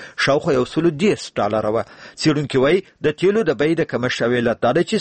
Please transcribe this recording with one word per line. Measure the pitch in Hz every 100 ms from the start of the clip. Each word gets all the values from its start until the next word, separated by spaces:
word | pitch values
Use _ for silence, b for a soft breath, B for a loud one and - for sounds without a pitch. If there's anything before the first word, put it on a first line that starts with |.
| B -
شاوخوا | - 139 -
یو | 131
سلو | 123 156 170
دېرش | 143 202 143 - -
ډالره | 104 107 107
وه. | 110 B B B -
څېړونکي | 156 143 139 135
وایي، | 135 190 b b
د | 151 151
تیلو | 180 208
د | 160 117
بیې | 151
د | 165 151
کمښت | 117 123 -
یو | 120
علت | 123 117 110
دا | 120
دی | 156
چې | 170 214